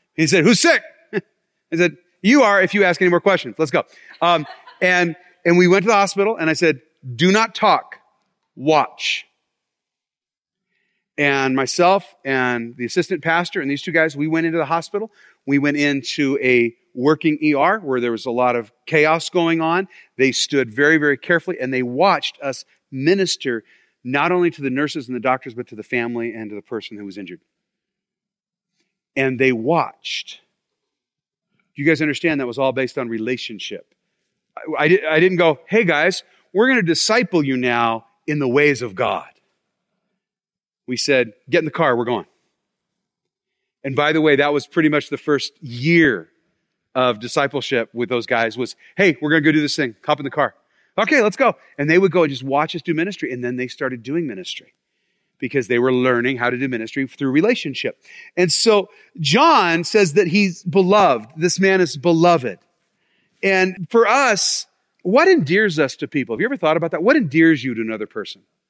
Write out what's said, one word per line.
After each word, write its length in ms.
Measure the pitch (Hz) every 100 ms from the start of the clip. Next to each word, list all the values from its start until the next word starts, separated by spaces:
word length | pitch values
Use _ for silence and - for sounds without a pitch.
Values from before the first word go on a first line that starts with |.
| _ -
He 120 | 156
said, 160 | 180
"Who's 160 | 175 208
sick?" 240 | 349 240 - _
<laughs> 160 | _
I 80 | 440 - _ _ _ _ 165
said, 180 | 175 147 _ _
"You 220 | 196 285
are, 180 | 220 196
if 120 | 185
you 100 | 202
ask 180 | 185 170
any 80 | 180
more 120 | 175
questions. 340 | 196 185 123 104
Let's 140 | 156
go." 120 | 151 - _ - -
Um, 240 | 175 165 147 - - -
and, 340 | 180 180 170 156 _ _ 170
and 120 | 175
we 120 | 180
went 140 | 196
to 40 | 196
the 80 | 208
hospital, 400 | 196 196 202 220
and 140 | 160
I 40 |
said, 280 | 156 165 135 _ _ 131 117
"Do 160 | 180
not 240 | 208 226 -
talk. 440 | 220 160 - - _ _ _ _ _ -
Watch." 680 | 143 151 - - - - - _ _ _ _ _ _ _ _ _ _ _ _ _ _ _ _ _ _ -
And 380 | 143 139 131 131
myself 580 | 131 - 175 196 - _ 139
and 500 | 135 123 120 117 123
the 80 |
assistant 400 | 120 185 - 165
pastor 380 | 160 170 175 180
and 100 | 139
these 120 | 143
two 100 | -
guys, 240 | 165 160 139
we 100 | 156
went 200 | 160 165
into 100 | 165
the 80 | 143
hospital. 460 | 165 - 202 220 _ _ _ -
We 140 | 143
went 180 | 143 147
into 600 | 143 139 - - 139 139
a 340 | 127 123 117 - _ 123
working 440 | 139 156 160 147
E 140 | 151 139
R 240 | 165 214
where 200 | 151 127
there 120 | 120
was 160 | 113 131
a 40 |
lot 240 | 120 123 120
of 160 | 110 _ -
chaos 440 | 160 151 165 -
going 320 | 180 165 165
on. 260 | 160 175 196 - _ -
They 160 | 135
stood 400 | - - 143 123
very, 260 | 110 147 160
very 200 | 147 135
carefully, 400 | - 170 - 170
and 140 | 127
they 100 | 127
watched 560 | 120 131 196 156 - -
us 240 | 139 127 - _ _
minister 720 | 131 147 196 180 - 135 117 - _ _ _
not 280 | 127 143 165
only 200 | 180 175
to 100 | 156
the 80 | 139
nurses 380 | 131 147 156 120
and 80 | 123
the 40 |
doctors, 340 | 127 127 131
but 140 | 113 120
to 80 | 107
the 80 |
family 500 | - 120 120 117 117
and 160 | 113 107
to 40 | 104
the 60 |
person 360 | - 110 - 104
who 80 | 101
was 120 | 95
injured. 240 | 90 85 _ _ _ _ _ _ _ _ _ _ _ _ _ _ _ _ _ 135
And 240 | 131 123
they 120 | 131
watched. 880 | 117 120 165 123 - - - - - _ _ _ _ _ _ _ _ _ _ _ _ _ -
Do 60 |
you 60 | 147
guys 140 | 156
understand 380 | 151 131 170 143
that 80 | 127
was 120 | 117
all 120 | 135
based 260 | 127 127 147
on 120 | 120
relationship? 840 | 113 113 127 - 101 - 95 - _ _ _ _ _ _ -
I, 280 | - 139
I 40 | 156
di-, 180 | 180 156
I 140 | 156
didn't 200 | 185 175
go, 200 | 165 143 -
"Hey 160 | 220
guys, 400 | 180 147 175 - - _ _
we're 140 | 185 247
gonna 160 | 254
disciple 600 | 170 156 - 233 - 170
you 140 | 139 127
now 480 | 123 120 117 113 - _ -
in 120 | 151
the 80 | 131
ways 340 | 139 147 127
of 120 | 120 95
God." 340 | 110 90 - _ _ _ _ _ _ _ _ _ _ _ _ _ _ _ -
We 100 | 123
said, 380 | 143 135 117 - -
"Get 100 | 165
in 60 | 160
the 60 |
car, 260 | - 151 120
we're 80 | 120
going." 220 | 110 - _ _ _ _ _ _ _ _ _ _ _ _ _ _ _
And 120 | 139 127
by 180 | 147
the 80 | 156
way, 140 | 151 139
that 180 | 147
was 140 | 147 -
pretty 220 | 170 156
much 200 | 147 -
the 80 | 139
first 340 | - 139 - -
year 680 | 135 120 151 170 147 95 80 _ _ _ _ _ _ 127
of 240 | 127 107
discipleship 720 | 120 151 139 143 - 120 113
with 160 | 117 120
those 180 | 123 -
guys 320 | 120 113 113
was, 180 | 117 - _ -
"Hey, 220 | 196 -
we're 120 | 151
gonna 100 | 160
go 100 | 147
do 100 | 151
this 140 | 147 -
thing. 200 | 127 - -
Hop 140 | 151
in 60 | 139
the 40 |
car." 260 | - 123 - _ _ _ -
"Okay, 240 | 220 294
let's 140 | 208 -
go." 200 | 240 - _ -
And 120 | 151
they 80 | 175
would 140 | 190
go 120 | 175
and 60 | 156
just 140 | 127
watch 320 | 131 139 156 170
us 60 |
do 120 | -
ministry. 400 | 156 185 190 147
And 100 | 123
then 120 | 123 123
they 120 | 127
started 360 | - 131 123
doing 240 | 117 165 147
ministry 460 | 95 90 - - _ _ _ _ _ _ _
because 280 | 127 139 113
they 120 | 120
were 120 | 131
learning 460 | 127 127 120 123 127
how 120 | 120
to 80 | 123
do 100 | 135
ministry 380 | 117 113 139 135
through 240 | - 135
relationship. 720 | 143 208 254 156 123 120 - _ - - -
And 140 | 180
so 380 | - 226 208 185 _ _ -
John 640 | 143 214 330 269 175 165
says 300 | 160 214 185
that 140 | 160 180
he's 360 | 202 196 170
beloved. 680 | 180 190 185 208 165 120 110 160
This 240 | 170 175
man 220 | 190 190
is 160 | 170 143
beloved. 600 | 175 165 175 165 123 92 _ _ _ _ _ _ _ _
And 460 | 196 190 185 190 165
for 180 | 226 214
us, 600 | 262 262 202 - - - _ _ _
what 260 | 180 247 370
endears 520 | 339 143 196 214 156
us 180 | 135 -
to 100 | 147
people? 280 | 143 117 113
Have 40 |
you 60 | 226
ever 120 | 277
thought 200 | 156 160
about 140 | 165
that? 120 | 160
What 140 | 202 302
endears 460 | 160 160 165 147
you 100 | 127
to 80 | 113
another 260 | 110 110 107
person? 360 | 110 95 - _ _